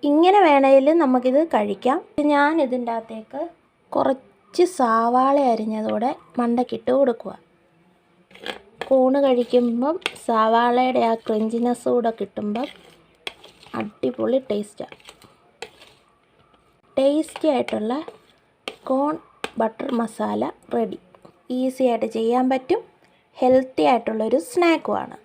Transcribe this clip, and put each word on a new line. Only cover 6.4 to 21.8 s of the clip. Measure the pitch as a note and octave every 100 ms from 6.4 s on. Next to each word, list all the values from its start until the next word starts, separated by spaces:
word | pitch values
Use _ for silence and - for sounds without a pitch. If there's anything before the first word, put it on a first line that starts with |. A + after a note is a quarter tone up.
മണ്ടക്കിട്ട് | A#3+ A#3+ B3 G#3+ - C4
കൊടുക്കുക. | C4+ A#3 G3 - _ _ _ _ _ _ _ _ _ - - - - _ -
കോണ് | C4 B3+ C#4 C#4
കഴിക്കുമ്പം | B3 A#3+ B3 A#3+ A#3 C4 F4 - - -
സവാളയുടെ | A3+ A3 A#3 A#3+ A#3+ B3+ B3 A#3
ആ | A3+ -
ക്രഞ്ചിനെസ് | A3 A3 A3+ A#3+ A#3+ - B3
കൂടെ | A#3 A3+
കിട്ടുമ്പം | G3 - G#3 G#3+ C#4 - - _ _ _ - - - _ - A#3
അടിപൊളി | G#3+ - C4 B3 A3 C4 C4
ടേസ്റ്റാണ്. | G#3 G#3 - - - - - - _ _ _ - _ - _ _ _ _ _ _ _ _ _ _ -
ടേസ്റ്റി | C4+ D4 D#4 - D#4+ C4
ആയിട്ടുള്ള | A#3+ A3 G#3+ C4 E4 - _ _ _ _ - - -
കോൺ | C4 C#4+ D#4+ - _ - -
ബട്ടർ | A3 A3 C#4 B3
മസാല | A3+ - G#3+ G#3 C#4 - - A#3+
റെഡി. | A3 - _ - - _ _ B3+
ഈസി | C4 B3+